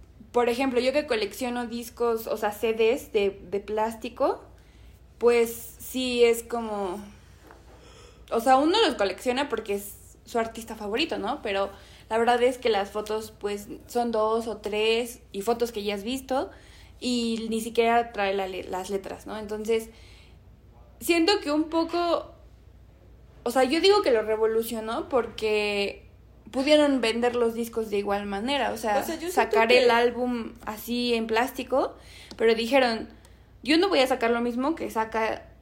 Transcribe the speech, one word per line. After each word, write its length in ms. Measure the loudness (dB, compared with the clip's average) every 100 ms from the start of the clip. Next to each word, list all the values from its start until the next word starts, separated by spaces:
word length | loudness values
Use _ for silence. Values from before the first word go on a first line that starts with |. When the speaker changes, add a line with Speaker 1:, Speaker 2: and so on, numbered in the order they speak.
| -20 -20 -4
Speaker 1:
por 180 | 0 2
ejemplo, 300 | 2 0 0
yo 120 | 2
que 140 | 2 0
colecciono 600 | 0 -2 -4 -6 -4 -6
discos, 600 | -8 -10 -2 0 0 -2
o 80 | -2
sea, 160 | -2
C 200 | -2 -2
Ds 400 | 2 2 2 0
de, 280 | 0 0 -2 -6
de 80 | -6
plástico, 880 | -4 -2 -2 -4 -10 -2 0 0 -8 -20 -20 -20 -20 -20 -20 0
pues 560 | 4 4 2 -2 -14 -16
sí 440 | -8 -4 -2 2
es 180 | 2 2
como, 560 | -2 -6 -6 -4 -6 -6 -12 -18 -20 -20 -20 -20 -20 -20 -20 -20 -20 -20 -4
o 100 | 0
sea, 160 | 4 6
uno 220 | 6 4 2
los 80 |
colecciona 560 | 2 -2 -2 -2 -2 -2
porque 240 | -4 -4
es 180 | -6 -6 -16 -20 -20
su 140 | -6 -4
artista 380 | -4 -6 -12 -10
favorito, 420 | -4 -4 -2 -4
¿no? 240 | -4 -6
Pero 260 | -4 -2 -2 -6 -20 -20 -4
la 80 | 0
verdad 260 | 2 4
es 140 | 2 2
que 140 | 0
las 200 | 0 -2
fotos, 420 | -6 -6 -6 -8 -8
pues, 280 | -6 -6 -8 -16 -6
son 240 | -2 0
dos 340 | 2 2 0 -2
o 100 | -6
tres, 640 | -4 0 2 0 -2 -10 -12
y 100 | -6
fotos 300 | -2 0 -2
que 100 | -2
ya 140 | -4 -4
has 80 |
visto, 460 | -4 -6 -2 -2 -2 -8 -20 -20 -20 -8
y 460 | -2 -2 0 -2 -2
ni 100 | -4
siquiera 520 | -2 2 4 4 2
trae 200 | -2 -2
la 140 | -2 -4
le-, 180 | -6
las 240 | -6 -6 -4
letras, 380 | -6 -6 -12 -12
¿no? 100 | -10
Entonces, 540 | -8 -6 0 0 -2 -12 -20 -20 -20 -20 -20 -20 -20 -20 -20 -6
siento 400 | 0 2 4 2
que 100 | 0
un 140 | 0 0
poco, 600 | -2 0 0 0 0 -4 -16 -20 -20 -20 -20 -20 -20 -20 -20 -20 -8
o 80 | -2
sea, 140 | 2
yo 160 | 2 4
digo 200 | 6 6
que 100 | 4
lo 100 | 2
revolucionó 840 | 2 0 2 0 -2 -6 -6 -6 -2
porque 1000 | -2 -2 -4 -2 0 0 -2 -4 -6 -16 -20 -20 -20 -8
pudieron 480 | -2 4 6 6 4
vender 360 | 0 2 0 2
los 180 | 0
discos 360 | 0 -4 -6 -4
de 80 | -2
igual 280 | -2 -2 -4
manera, 460 | -6 -2 -2 -2
o 40 | -2
sea, 220 | 0 0
Speaker 2:
O 40 |
sea, 100 | -2
yo 60 | -4
siento 140 | -2
Speaker 1:
sacar 340 | 0 2 4 6
Speaker 2:
que 160 | 6
Speaker 1:
el 60 | 6
álbum 600 | 4 2 0 -2 -4 -6 -12 -12
así 480 | -10 -6 -2 0
en 120 | 0 0
plástico, 640 | 0 0 -4 -2 0 0 -4 -20 -20 -14 2
pero 180 | 4 4
dijeron, 520 | 4 4 4 0 -6 -16 -20 -20 -20 -6
"Yo 160 | 0 2
no 100 | 4
voy 120 | 4
a 60 | 2
sacar 220 | 2 0
lo 80 | 0
mismo 340 | 0 -2 -2
que 160 | -4 -4
saca 560 | -4 -2 -2 -2 -4 -10 -20